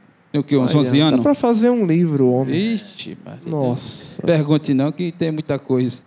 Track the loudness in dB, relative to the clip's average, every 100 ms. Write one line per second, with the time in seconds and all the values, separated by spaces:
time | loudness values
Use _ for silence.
0 | _ _ _ -6 0 0 2 2 4 4
1 | 4 2 2 2 2 2 2 2 2 2
2 | 2 2 2 2 0 -2 -2 -4 -8 -14
3 | -14 -14 -16 -14 -8 -4 -2 -2 -6 -8
4 | -8 -4 0 2 2 0 2 0 0 -4
5 | -8 -4 -4 -4 -6 -6 -2 -2 0 -4